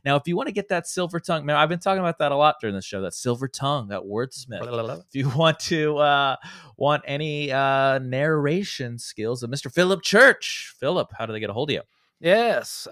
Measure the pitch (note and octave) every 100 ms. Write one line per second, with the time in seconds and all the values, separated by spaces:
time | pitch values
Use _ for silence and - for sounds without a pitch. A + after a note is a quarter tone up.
0 | C#3 C#3+ E3+ F3 C#4 G3+ G3 F3+ - -
1 | F3+ E3+ - D#3+ C#3+ D3 D#3 E3+ G3 F#3+
2 | F3+ E3 D3 C#3 D3+ - A2 G2 - G2
3 | F#2+ - B2 A#2+ C3 - C3+ C#3+ G#2 G2+
4 | F#2+ G#2 C3 - B2+ G#2 A#2 A#2+ A2+ D#3+
5 | - C#3 C#3 B2+ E3 D3+ - E3 D3+ D3
6 | D3 C#3+ C#3 B2+ - - - - C#3+ D3
7 | - C#3 D#3 D3 D3 C3 C3+ C3+ C3+ C3+
8 | B2+ C3 D3+ D#3 C#3+ E3+ G3 - B2 A#2
9 | - - G#2+ B2 A#2+ C#3 C3+ - F3+ F#3+
10 | - G3+ C4 - - - - - C3+ F3
11 | C3 - A2+ G#2+ G#2+ G#2 D3 G2 - _
12 | _ _ E3 G#3 A#3 D3+ A2+ - -